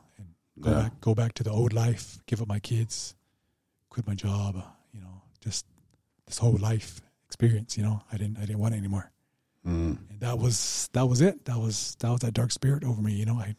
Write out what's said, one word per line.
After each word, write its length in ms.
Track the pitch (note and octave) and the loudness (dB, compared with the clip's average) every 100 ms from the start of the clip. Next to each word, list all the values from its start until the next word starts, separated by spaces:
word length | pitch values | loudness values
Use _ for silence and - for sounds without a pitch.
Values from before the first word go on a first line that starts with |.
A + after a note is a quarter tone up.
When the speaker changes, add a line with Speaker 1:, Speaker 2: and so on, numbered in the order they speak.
| _ - | _ -20
Speaker 1:
and 100 | F2+ - _ - | -20 -20 _ -4
go 120 | E2 | 0
Speaker 2:
Yeah. 100 | A2+ | 2
Speaker 1:
back, 160 | A2 - | 2 -2
go 120 | A2+ A2 | 0 2
back 180 | A#2 - | 2 0
to 80 | |
the 80 | A2 | -2
old 220 | G#2+ A#2+ | 2 2
life, 460 | A2 A#2+ A2 - - - | 2 2 0 -6 -16 -6
give 160 | G#2+ | -4
up 60 | G#2+ | -2
my 120 | G#2 | -4
kids, 540 | - A2+ A2 - - - _ _ _ _ _ _ _ | -2 -2 -2 -4 -10 -14 _ _ _ _ _ _ _
quit 180 | - G#2 | -8 -4
my 80 | G2 | -2
job, 400 | G#2 G2+ G2+ F#2+ | -2 0 -2 -4
uh, 40 | F#2 - _ | -8 -18 _
you 60 | G#2 | -18
know, 220 | F#2 F#2 _ _ | -18 -20 _ _
just 240 | G#2+ - - _ _ _ _ _ - | -6 -6 -8 _ _ _ _ _ -12
this 140 | - | 0
whole 180 | A#2 G#2+ | 4 4
life 440 | G#2+ A2 - - - _ _ | 2 -2 -4 -18 -20 _ _
experience, 500 | - A#2 G#2+ A2+ - | 2 2 2 -2 -2
you 60 | |
know, 180 | G#2 G#2+ - | 0 -2 -4
I 60 | G2+ | -6
didn't, 200 | G#2 G#2 | -4 -4
I 40 | |
didn't 180 | G2+ G#2+ | -4 0
want 140 | A2+ | 0
it 40 | A2 | 0
anymore. 320 | G2 G2 - _ _ _ _ _ F2 | -2 -4 -6 _ _ _ _ _ -4
Speaker 2:
Mm. 300 | E2 E2 - - | 0 0 -2 -8
Speaker 1:
And 100 | G#2 | -8
that 180 | A#2+ A#2+ | -4 0
was, 500 | A#2+ A2+ - - - | 2 2 -2 -4 -2
that 120 | B2 C3 | 2 4
was 100 | B2 | 6
it. 240 | F3+ A#3 - | 6 4 -4
That 120 | A#2 | -2
was, 380 | A2+ G#2 - - | 0 -2 -6 -2
that 100 | A#2 | 0
was 120 | A#2+ | 2
that 120 | A#2 | 0
dark 160 | G#2+ A#2+ | 0 0
spirit 320 | - C3 C#3+ C3 | 2 2 2 2
over 160 | G#2+ | 0
me, 100 | G#2+ | 0
you 120 | G2+ A2 | 2 0
know. 100 | A#2 | 0
I, 140 | G#2 | -2